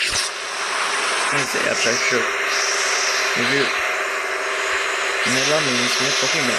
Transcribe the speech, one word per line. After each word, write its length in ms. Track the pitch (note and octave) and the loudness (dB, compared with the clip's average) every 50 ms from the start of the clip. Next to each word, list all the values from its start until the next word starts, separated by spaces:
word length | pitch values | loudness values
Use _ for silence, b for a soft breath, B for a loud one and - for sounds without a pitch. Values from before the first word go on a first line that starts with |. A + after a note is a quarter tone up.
| - - - - - - - - - - - - - - - - - - - - - - - - - - C#3+ | 0 0 0 0 -2 -2 -4 -6 -8 -6 -6 -4 -4 -2 -2 -2 -2 -2 0 -2 0 0 0 0 0 0 0
Neyse, 260 | C#3+ C3+ B2 - C#3 - A#2+ | 0 0 0 0 0 0 0
yapacak 260 | A2 - - A#2 A2+ | 2 2 2 2 2
bir 140 | B2 - - | 2 2 2
şey 80 | B2+ A#2+ | 2 2
yok. 100 | G#2+ - - - - - - - - - - - - - - - - - - - - - - | 2 0 -2 -2 -2 -2 0 0 0 0 0 0 0 0 0 2 2 2 0 0 0 0 0
Çünkü... 240 | A2 A#2+ A#2 C3+ C#3+ C3 A2 - - - - - - - - - - - - - - - - - - - - - - - - - - - - - - - | 0 0 2 2 2 2 0 0 0 0 0 0 -2 -2 -2 -2 -4 -4 -4 -4 -4 -2 -2 -2 -2 -2 -2 0 0 0 -2 -2 -2 -2 -2 -2 0 0
Ne 240 | A2 B2 C3 C3+ C3+ | 0 2 2 2 2
lan 120 | D3+ D#3 D3+ | 2 2 2
bunun 200 | C3+ B2+ A#2+ A#2+ | 2 2 0 0
ismi? 340 | B2 - - C3 C#3 C#3+ - | 0 0 0 0 0 2 2
Toki 180 | - B2+ - E3 | 2 2 2 2
mi? 140 | C#3 B2 A2+ | 2 2 2